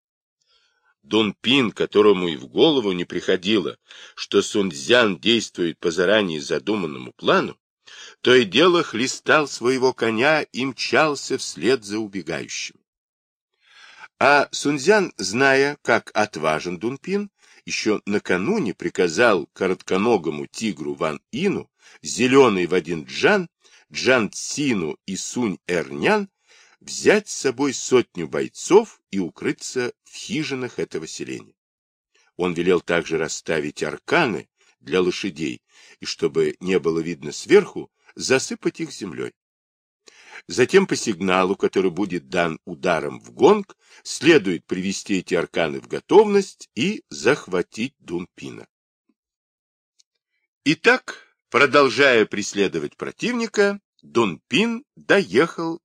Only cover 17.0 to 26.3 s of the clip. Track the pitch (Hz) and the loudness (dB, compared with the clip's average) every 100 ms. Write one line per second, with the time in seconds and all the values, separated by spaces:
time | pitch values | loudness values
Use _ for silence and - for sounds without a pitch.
17 | - 196 208 _ _ _ - - - 104 | -6 -6 -6 _ _ _ -10 -4 -2 -2
18 | - 101 - 92 107 220 123 - 87 - | -2 -4 0 0 0 -2 -2 -6 -6 0
19 | 90 80 120 95 - - 95 90 - 95 | 0 4 4 4 -2 -4 -2 -2 -2 0
20 | 110 110 82 73 69 - 110 78 73 71 | 2 2 0 -6 -8 -8 -6 -6 -8 -4
21 | 80 73 - 120 196 117 69 _ _ - | -4 -6 -10 -4 -2 -4 -8 _ _ -18
22 | 76 - 127 135 127 95 87 90 82 85 | -12 -2 4 6 6 4 0 0 -2 -6
23 | 67 - 143 202 170 _ _ _ _ - | -8 0 2 2 0 _ _ _ _ -4
24 | 92 127 101 - - - 147 107 78 - | 2 2 0 -6 -10 -4 -2 -2 -4 -8
25 | - 92 - - 117 85 - 87 67 71 | -10 -10 -8 -4 -4 -6 -4 -4 -4 -4
26 | 117 214 196 | 0 0 -2